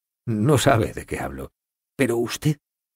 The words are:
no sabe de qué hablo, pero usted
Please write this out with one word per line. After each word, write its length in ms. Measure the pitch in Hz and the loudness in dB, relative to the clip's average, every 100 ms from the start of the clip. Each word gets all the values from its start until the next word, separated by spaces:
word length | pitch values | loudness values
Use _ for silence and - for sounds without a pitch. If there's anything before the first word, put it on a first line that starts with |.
| _ _ - | _ _ -6
no 320 | 107 117 143 | 0 2 4
sabe 360 | 143 117 101 | 4 2 0
de 120 | - - | -4 -8
qué 140 | - | -8
hablo, 320 | 65 67 67 _ _ _ _ - | -6 -8 -14 _ _ _ _ -2
pero 220 | 123 117 | 0 0
usted 400 | 117 - 151 147 _ _ _ | -2 -2 -2 -2 _ _ _